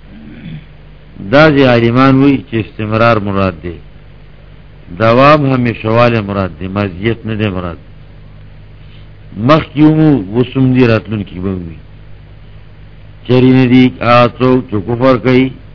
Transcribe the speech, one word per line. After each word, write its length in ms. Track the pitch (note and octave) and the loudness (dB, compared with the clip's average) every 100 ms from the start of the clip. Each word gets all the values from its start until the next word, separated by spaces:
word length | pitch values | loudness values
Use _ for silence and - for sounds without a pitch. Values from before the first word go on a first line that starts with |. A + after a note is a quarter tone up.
| - G3+ A3 - F3 D#3 - - - - - - F#2+ | -20 -20 -20 -20 -16 -18 -18 -20 -20 -20 -20 -16 -2
دا 120 | C3+ D#3 | 2 4
ځای 160 | C#3 C3+ | 4 2
عالمان 480 | A#2+ A#2 A#2+ C3+ C3 | 2 2 2 2 4
وی 200 | C#3 C3 - | 2 0 -4
چې 40 | A2+ | -8
استمرار 640 | G2+ - G#2+ A2 A#2 A2 | -6 -8 -6 0 2 0
مراد 380 | G2+ G2 F#2+ E2 | -2 -2 -2 -4
دی، 140 | E2+ D#2+ - - - - - - - - - - - F2 | -12 -16 -20 -20 -20 -20 -20 -20 -20 -20 -20 -20 -16 -4
دوام 420 | A2+ A#2+ C#3+ D3+ C#3 | 0 4 4 4 2
همیشواله 680 | C3 A#2+ G#2 A2 A2+ A#2+ A#2 | -2 -2 -4 -2 2 2 0
مراد 300 | G2+ G2 F#2 D#2+ | -4 -4 -6 -8
دی، 80 | F#2 | -8
ماضیت 580 | F#2+ G2+ F2 A2 A2+ G#2+ | -6 -6 -6 -6 -6 -8
نه 100 | A2 | -6
دی 140 | G#2+ | -6
مراد. 280 | F#2 F2+ D#2 - - - - - - - - - - - - - - - F#2+ | -6 -8 -12 -18 -20 -20 -20 -20 -20 -20 -20 -20 -20 -20 -20 -20 -20 -18 -6
مخکې 460 | A#2 D#3 B2 C#3 D3+ D#3 | 0 0 0 0 2 4
مو 260 | D#3 C3+ F#2 | 2 2 -2
وسوم 400 | A2 B2 C3+ C3 | -4 -4 -2 0
دی، 140 | B2+ B2 | 2 2
راتلونکي 520 | A2 F#2+ G#2+ F#2+ E2+ | 0 -2 -8 -10 -10
به 100 | F#2+ | -8
وي. 280 | F#2 E2+ D#2 - - - - - - - - - - - - - - - | -8 -10 -16 -20 -20 -20 -20 -20 -20 -20 -20 -20 -20 -20 -20 -20 -12 0
چری 240 | B2+ B2+ | 2 4
نه 140 | C3 B2+ | 4 4
دی 180 | B2+ B2+ - | 4 2 0
هغه 260 | A#2 A#2+ A#2+ - | 0 2 2 0
څوک 200 | B2+ B2+ B2 | 0 0 -2
چې 60 | G#2+ F#2 | -6 -6
کفر 300 | A#2+ C3 B2 | -2 0 0
کوي، 300 | A2 B2+ C3 - - | 2 0 0 -4 -20